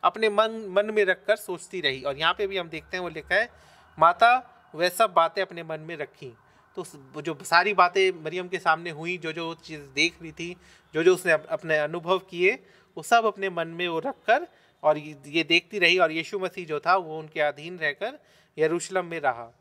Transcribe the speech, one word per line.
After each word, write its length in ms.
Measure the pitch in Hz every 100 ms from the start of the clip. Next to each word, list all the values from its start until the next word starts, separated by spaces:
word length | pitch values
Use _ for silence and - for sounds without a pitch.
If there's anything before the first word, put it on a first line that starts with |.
अपने 260 | 175 220 220
मन, 360 | 208 220 226 208
मन 160 | 185 208
में 200 | 214 190
रखकर 300 | 180 - 214
सोचती 460 | - 175 - 185
रही।" 200 | 151 135
और 160 | 143 139
यहाँ 160 | 160
पे 140 | 180 196
भी 100 | 190
हम 120 | 170
देखते 280 | 160 - 185
हैं 40 |
वो 80 | 175
लिखा 260 | 156 147 185
है, 140 | 240 - _ _ _ -
"माता 500 | 165 175 233 254 247 _ _ 156
वह 140 | 175
सब 240 | 180 220
बातें 280 | 175 160 196
अपने 220 | 185 170
मन 160 | 165 160
में 180 | 156 165
रखी।" 360 | 143 _ 135 113 _ _ _ -
तो 60 |
उस, 140 | 165 151 135
वो 80 | 147
जो 160 | 151 147
सारी 300 | 180 170 190
बातें 500 | 196 180 196 190 175
मरियम 240 | 156 175 180
के 120 | 180
सामने 300 | 170 160 170
हुई, 280 | 151 165 180
जो, 140 | 156
जो 220 | 156 165
चीज़ 280 | 165 - 156
देख 340 | 139 131 165 -
रही 100 | 165
थी, 240 | 151 170 180 _ _ _
जो, 100 | 156
जो 100 | 170
उसने 180 | 175 175
अप-, 180 | 156 -
अपने 280 | 208 165 151
अनुभव 420 | 147 170 165 185
किए, 320 | 180 170 180 262 _ _ _ -
वो 60 |
सब 220 | 156 233 220
अपने 240 | 190 190
मन 180 | 170 165
में 200 | 165 175
वो 120 | 165
रखकर 480 | 269 - - 254 349 _ _ _
और 140 | 151 151
ये, 180 | 151 143 143
ये 160 | 156
देखती 360 | 156 170 _ 208
रही, 180 | 175 180
और 140 | 170
यीशु 280 | 160 151 202
मसीह 260 | 185 185 165
जो 140 | 147
था 160 | 165 190
वो 240 | 165 156
उनके 220 | 156 156
अधीन 360 | 147 147 160 180
रहकर 420 | 156 139 220 294 _ _ _ -
यरूशलेम 480 | 156 170 - 190 175
में 140 | 165
रहा। 320 | 143 120 117 _